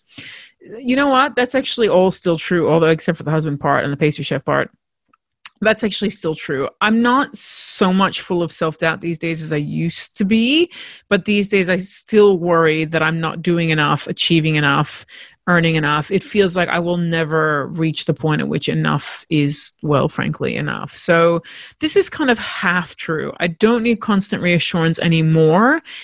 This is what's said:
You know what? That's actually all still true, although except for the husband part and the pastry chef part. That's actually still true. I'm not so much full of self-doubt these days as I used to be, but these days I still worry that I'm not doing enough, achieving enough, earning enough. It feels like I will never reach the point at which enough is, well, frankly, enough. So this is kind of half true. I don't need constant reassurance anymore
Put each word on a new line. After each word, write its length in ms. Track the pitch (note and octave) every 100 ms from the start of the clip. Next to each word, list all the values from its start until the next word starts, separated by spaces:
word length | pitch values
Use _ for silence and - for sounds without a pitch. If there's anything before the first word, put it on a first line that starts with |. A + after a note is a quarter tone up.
| _ - - - - _
You 360 | - A3 B3+ B3+
know 120 | C#4+
what? 260 | B3+ C#4+
That's 200 | A#3+ B3
actually 340 | C4 C4+ - G#3
all 220 | E3+ F#3+
still 260 | - F3+ D#3+
true, 340 | - F3+ D#3
although 180 | D#3+ D#3+
except 280 | D#3+ - -
for 80 |
the 60 | C#3+
husband 280 | D#3 D#3 C#3+
part 260 | D3 C3+
and 80 | C#3+
the 40 | C#3+
pastry 260 | D3+ D3+
chef 220 | C#3+ C#3
part. 260 | - C#3+ - _ _ _ _ _ _ _ - -
That's 220 | G#3 G#3+
actually 240 | G#3+ - G3
still 260 | - E3
true. 360 | D#3 - C#3 C#3 -
I'm 220 | G#3 A3+
not 340 | A#3+ B3+ C#4 -
so 560 | - - - - F#3
much 300 | F#3 F#3+ -
full 200 | - F3+
of 80 | E3
self-doubt 520 | - E3 D#3 E3 -
these 160 | E3+ E3
days 240 | E3 E3
as 100 | D#3
I 40 | D3+
used 600 | D3 D#3 E3 - - -
to 80 |
be, 480 | G3 A3+ A#3+ D4+ F4 - - - _
but 180 | G3+ G#3+
these 240 | G#3 G3+
days 180 | G3+ F3+
I 80 | F3+
still 640 | F#3 - - G#3+ G3+ F3+
worry 480 | F3 E3 D#3+ D#3 D#3+
that 160 | E3
I'm 180 | D#3 E3
not 220 | D#3+ E3+
doing 260 | E3+ E3+ E3
enough, 380 | D#3 D3 D3 -
achieving 480 | C3+ - E3+ D#3
enough, 500 | D3+ D3 C#3+ D3+ - - - - _ -
earning 260 | F3 E3
enough. 360 | D#3+ D3 D3+ D3
It 140 | G3
feels 320 | - G#3 F#3+ F3+
like 140 | E3+
I 80 | E3+
will 180 | F3 F3
never 720 | E3+ E3 D#3 D#3+ D#3 D3 C3+
reach 400 | E3 D#3+ D3+ -
the 80 |
point 260 | D3 D#3 D3
at 80 | C#3
which 220 | D3+ -
enough 560 | D#3+ D#3 D3+ - - -
is, 460 | D#3 C#3+ D3 - -
well, 260 | D3+ C#3+ C3+
frankly, 480 | - C#3 D3+ C#3 -
enough. 400 | D3 A1 - -
So 460 | - E3 E3+ E3+ - - - -
this 140 | D4+
is 140 | G4+ F#4
kind 220 | - C#4
of 80 | A3+
half 580 | - - F#3+ F3+ E3 -
true. 340 | - D#3 C#3 -
I 100 | F3+
don't 340 | E3 G#3+ A#3+
need 180 | A#3 A3+
constant 420 | - G3+ - G3+
reassurance 560 | F3 E3+ - F3 D#3+ E3
anymore 840 | E3 E3 D#3+ D#3+ D#3+ E3 G3+ D#4+ - -